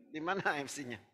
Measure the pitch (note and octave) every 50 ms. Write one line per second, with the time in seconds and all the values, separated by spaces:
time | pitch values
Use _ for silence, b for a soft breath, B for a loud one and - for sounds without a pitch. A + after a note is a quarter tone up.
0 | - - - D#3 D#3 F3 F#3+ G3 E3 G#3+ E3 D3 C#3 B2+ - C#3+ C#3+ B2 A#2+ G2+
1 | - -